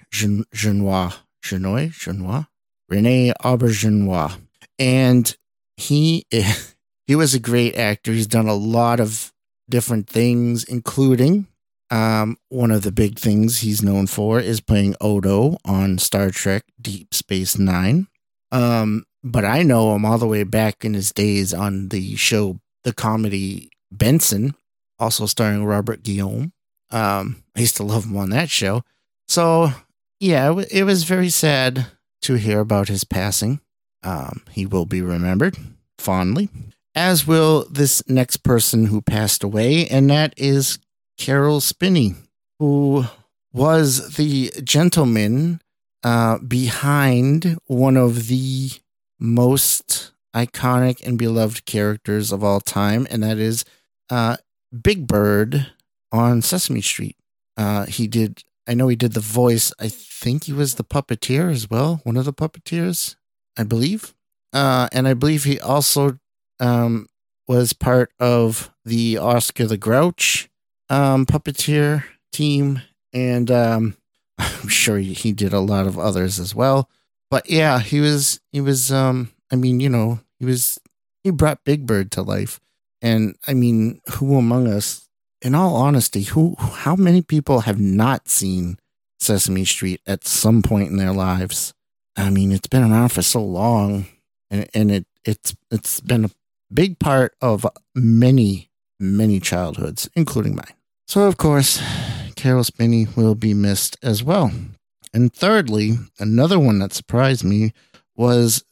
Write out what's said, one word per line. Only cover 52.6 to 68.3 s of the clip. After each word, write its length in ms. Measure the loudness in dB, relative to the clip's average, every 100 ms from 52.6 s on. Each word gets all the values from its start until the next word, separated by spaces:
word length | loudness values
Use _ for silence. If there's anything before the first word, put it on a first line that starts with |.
time, 460 | -2 -2 0 0 -2
and 140 | -2
that 160 | -2 -2
is, 260 | -2 -4 -8 _ _ _ -6
uh, 260 | -2 -2 -2 _ _ _ -4
Big 240 | -2 0 0
Bird 680 | 0 2 2 0 -2 -4 -10 _ _ _
on 320 | 0 2 2
Sesame 380 | 0 -2 -4 -4
Street. 360 | -4 -6 -8 -14 _ _ _ -4
Uh, 300 | -2 -2 -4
he 220 | -4 -4
did, 340 | -2 -2 -4 -20 _ -4
I 80 |
know 140 | 0 2
he 80 | 2
did 160 | 0
the 80 | -2
voice. 520 | -4 0 2 2 0 -6
I 100 | -10
think 560 | -10 -16 -8 -4 -4
he 80 | -4
was 220 | -4 -4
the 100 | -4
puppeteer 680 | -4 -4 -4 -6 -2 -2 0
as 180 | -2 -2
well, 300 | -2 0 -2
one 140 | -4 -2
of 80 |
the 80 | -2
puppeteers, 800 | -4 -6 -8 -8 -4 -4 -4 -8 -12 _ _ _ -8
I 60 |
believe. 500 | -4 0 0 -4 -10 _ _ _ _
Uh, 360 | 0 2 2 0
and 140 | 0 0
I 80 |
believe 300 | 2 0 0
he 160 | 0 -2
also, 580 | 0 0 0 0 0 -2 _ _ _ -4
um, 480 | 0 2 2 -2 -6 _ _ _ 0
was 260 | 2 2
part 380 | 0 2 2 2 0
of 540 | 2